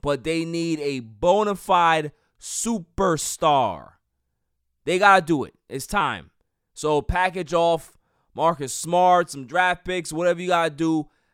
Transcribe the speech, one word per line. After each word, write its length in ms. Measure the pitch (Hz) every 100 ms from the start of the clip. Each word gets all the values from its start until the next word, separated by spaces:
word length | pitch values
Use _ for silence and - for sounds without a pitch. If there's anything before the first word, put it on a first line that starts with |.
But 220 | 143 143
they 200 | 131 165
need 360 | 165 170 170 156
a 180 | 143 135
bona 560 | 113 104 175 202 208
fide 560 | 190 - 185 170 160 151 _ _ _
superstar. 1500 | - - 226 220 170 - 190 156 - - 160 143 110 78 57 _ _ _ _ _ _ _ _ _
They 140 | 143 180
gotta 240 | 202 190
do 220 | 160 151
it. 100 | 107 _ -
It's 180 | 131 -
time. 440 | 208 147 101 71 _ _ _ _
So 260 | - 151 151
package 540 | - 175 185 180 147
off 420 | 170 170 160 - _ _ _ _
Marcus 400 | - 160 151 135
Smart, 560 | - 160 175 180 180 175
some 160 | 143 123
draft 380 | 170 180 175
picks, 280 | 175 185 160
whatever 300 | 156 175 175
you 60 | 180
gotta 220 | 170 165
do. 380 | 147 165 156 151 _ _